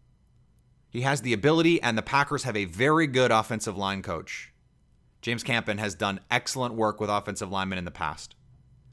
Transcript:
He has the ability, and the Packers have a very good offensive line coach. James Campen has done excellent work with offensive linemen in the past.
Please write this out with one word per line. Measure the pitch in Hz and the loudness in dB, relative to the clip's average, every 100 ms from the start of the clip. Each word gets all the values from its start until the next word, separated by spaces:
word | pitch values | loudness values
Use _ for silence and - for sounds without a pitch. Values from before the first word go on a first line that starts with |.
| _ _ _ _ _ _ _ _ _ | _ _ _ _ _ _ _ _ _
He | 120 | -2
has | 135 143 | 0 0
the | 127 | 0
ability, | 107 139 165 165 165 | 2 4 4 4 4
and | 120 110 | 2 0
the | |
Packers | - 139 143 143 | 0 0 2 0
have | 131 107 | -2 -2
a | |
very | 95 87 139 156 156 | -2 2 4 4 4
good | 127 123 | 4 6
offensive | 110 - 110 110 95 | 4 2 -2 -4 -4
line | 98 98 | -4 -4
coach. | 95 82 - - - _ _ _ _ _ _ _ | -4 -8 -8 -14 -16 _ _ _ _ _ _ _
James | 117 117 | -6 -4
Campen | - 117 110 104 | -2 -2 -2 -2
has | 107 | -4
done | 87 101 98 - | -2 -2 -4 -2
excellent | 123 - 131 120 | -2 -2 -4 -4
work | 113 110 104 | 0 -2 0
with | 104 | -2
offensive | 104 101 95 95 | -2 -2 -8 -6
linemen | 95 95 92 | -4 -4 -4
in | |
the | 87 | -6
past. | - 78 76 - - _ - _ _ _ | -6 -6 -6 -14 -20 _ -20 _ _ _